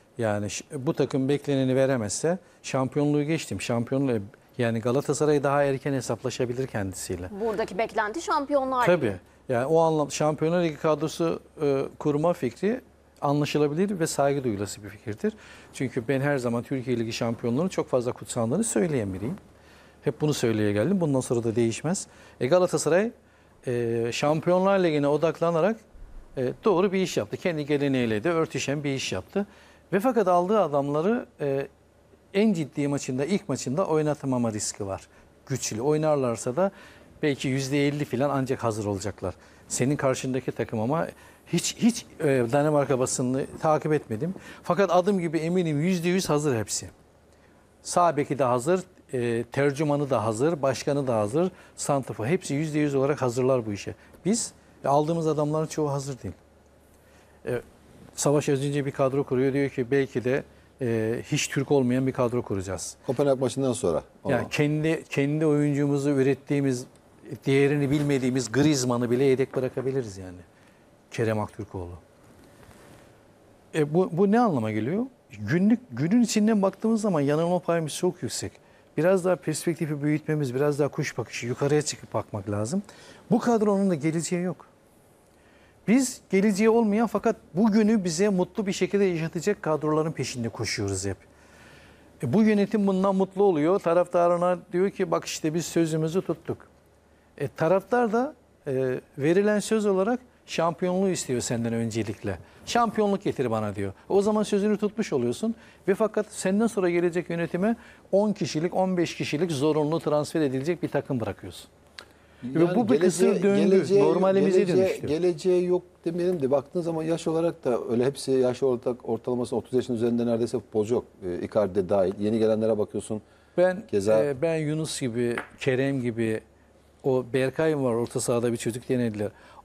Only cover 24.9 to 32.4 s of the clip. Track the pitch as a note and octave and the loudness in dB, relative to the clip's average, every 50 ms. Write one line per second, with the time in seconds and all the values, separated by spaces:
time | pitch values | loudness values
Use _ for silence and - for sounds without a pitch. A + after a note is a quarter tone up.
24.9 | D3+ D3 C#3+ C#3+ D3 D3 E3 D#3+ D3+ - E3 E3+ E3+ D#3+ E3 G#3 A3+ - - - | 2 2 2 2 2 2 2 0 0 0 0 0 2 2 2 0 0 -2 -8 -18
25.9 | - - - - - - - - - C3+ B2+ B2+ C#3 - - A3+ F#3 E3 G3 G3 | -20 -20 -20 -18 -18 -20 -20 -12 -6 -4 -4 -4 -4 -2 0 2 2 4 2 2
26.9 | F#3 F#3+ F#3 C#3+ - B2+ G#2 - C3+ - - F#3 E3 D3+ D3 C#3 D3+ C#3 C#3+ C#3 | 2 0 -2 -2 -2 -4 -4 -4 -6 -4 -4 -4 -2 -2 -2 0 0 0 2 2
27.9 | C3+ B2+ A#2+ A2+ A2 G#2 G#2 F3 E3+ D#3+ D#3+ - - C3+ - - C#3 D3+ C#3+ C#3+ | 2 2 2 0 0 0 0 0 0 0 -2 -2 -4 -4 -4 -4 -4 -4 -4 -4
28.9 | C3+ C3 - - - F#2 F#2 - - G3 G3+ - - - - - - - _ _ | -4 -4 -4 -6 -6 -6 -8 -4 -4 -4 -4 -4 -8 -18 -20 -20 -20 -20 _ _
29.9 | E3+ G3 G3 C4 A3 A#3 G3 F#3 F3+ F3 F3+ F3+ A3 G#3+ F3+ D3+ C#3+ C#3+ C#3 C#3+ | -2 0 0 2 2 2 4 4 4 4 4 4 2 2 2 2 2 0 0 0
30.9 | D3 D3+ D#3+ G#3 A#3 B3+ B3+ - _ - D3+ C#3 C#3 C3+ C#3 - - _ _ _ | 0 0 0 0 0 -2 -4 -8 _ -6 -4 -2 -2 -2 -4 -6 -12 _ _ _
31.9 | _ _ _ _ _ _ _ _ - G3 | _ _ _ _ _ _ _ _ 0 2